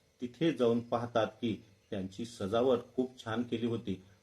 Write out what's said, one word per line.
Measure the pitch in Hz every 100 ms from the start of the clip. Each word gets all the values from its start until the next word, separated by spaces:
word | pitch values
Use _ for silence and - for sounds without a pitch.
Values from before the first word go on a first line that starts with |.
| _ _
तिथे | 123 - 165
जाऊन | 127 120 117
पाहतात | 117 117 117 117 104
की | - 120 92 - _ _
त्यांची | 104 95 - 117
सजावट | - 98 113 131 120 - -
खूप | 123 - -
छान | 113
केली | 120 120 117
होती | 113 - 92 - _